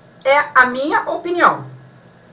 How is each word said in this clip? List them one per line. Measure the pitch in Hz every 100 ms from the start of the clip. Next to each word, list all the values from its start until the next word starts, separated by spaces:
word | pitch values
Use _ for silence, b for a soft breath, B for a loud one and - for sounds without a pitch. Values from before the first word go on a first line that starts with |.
| - -
É | - 285 -
a | - 254
minha | 254 285 453
opinião. | - 349 349 349 294 - - - - - - - -